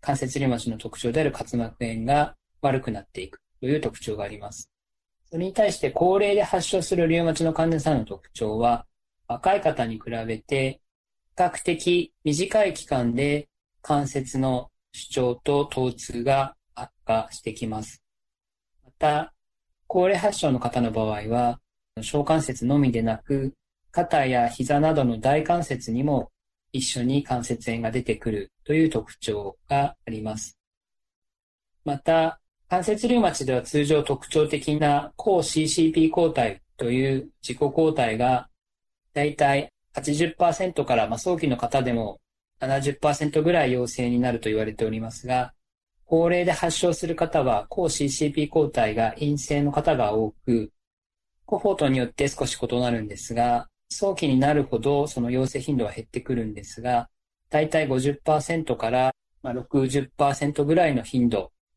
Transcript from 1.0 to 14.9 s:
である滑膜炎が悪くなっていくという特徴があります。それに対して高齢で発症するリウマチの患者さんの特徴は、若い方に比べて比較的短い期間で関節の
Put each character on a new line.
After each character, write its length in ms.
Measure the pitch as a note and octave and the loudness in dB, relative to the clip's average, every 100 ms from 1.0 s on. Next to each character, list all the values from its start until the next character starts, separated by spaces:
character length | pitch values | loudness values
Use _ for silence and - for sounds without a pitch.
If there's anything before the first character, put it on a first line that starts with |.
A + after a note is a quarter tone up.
| A#2+ | -2
で 80 | C3+ | 0
あ 40 | |
る 80 | D3 | 0
滑 320 | C3+ - A#2+ | -2 -6 -4
膜 220 | A#2 - A#2 | -4 -6 -6
炎 180 | A2+ | -4
が 300 | A2+ D3 D3 - _ _ | 0 2 0 -4 _ _
悪 200 | A#2+ C3 | -2 0
く 100 | C3 | -2
な 120 | G#2 | -8
っ 40 | - | -10
て 160 | - | -12
い 80 | F#2 | -14
く 100 | - _ _ | -16 _ _
と 60 | B2+ | -2
い 100 | D3+ | -2
う 40 | |
特 200 | A#2+ - | -2 -6
徴 160 | - G#2+ | -10 -6
が 80 | |
あ 40 | G2+ | -8
り 100 | G#2+ | -10
ま 120 | G#2 | -14
す。 200 | - - _ _ _ _ _ _ | -16 -20 _ _ _ _ _ _
そ 80 | E3 | -6
れ 60 | |
に 80 | F#3 | -4
対 200 | G3 G#3 | 2 0
し 60 | - | 2
て 120 | C#3 | -4
高 280 | - F3 G3 | 2 4 4
齢 140 | G3+ | 4
で 80 | G3+ | 2
発 260 | - F#3 E3+ | 2 0 0
症 140 | F#3+ | -2
す 120 | E3+ F3+ | 0 2
る 100 | E3 | 2
リ 120 | E3 | 2
ウ 60 | |
マ 100 | E3+ | 2
チ 100 | D#3+ | 0
の 80 | E3 | 0
患 160 | D#3+ E3 | 2 0
者 100 | E3 | 2
さ 160 | D#3 | 2
ん 40 | C#3 | 0
の 60 | |
特 260 | G#2+ G2 - | -2 -10 -16
徴 260 | - A2 A2 | -6 -4 0
は、 260 | A#2+ A#2+ - _ _ _ _ | 2 2 -4 _ _ _ _
若 260 | A#2 F#3 | -2 2
い 60 | G3+ | 2
方 260 | F3 D3+ A#2 | 2 0 -4
に 80 | |
比 160 | A2 - A#2 A2+ | -4 -8 -8 -6
べ 120 | A2 | -8
て 420 | - C3+ C3 C3 _ _ _ _ _ - | -2 -2 -2 -4 _ _ _ _ _ 0
比 60 | |
較 180 | F3+ - | 0 0
的 500 | - D#3+ F3+ F3 F3 _ | -4 -2 2 0 0 _
短 400 | D#3 D3 G3 G#3+ | -2 -2 0 2
い 100 | G3+ | 2
期 100 | - | -2
間 300 | - C3+ A#2+ | -4 -2 0
で 340 | A#2 C#3+ D3 D3 _ _ _ | 0 0 0 -4 _ _ _
関 280 | - D3 C#3 | -2 0 0
節 300 | C#3 C3+ C3 | -4 -4 -2
の 320 | C3 B2+ - _ _ | 0 -2 -6 _ _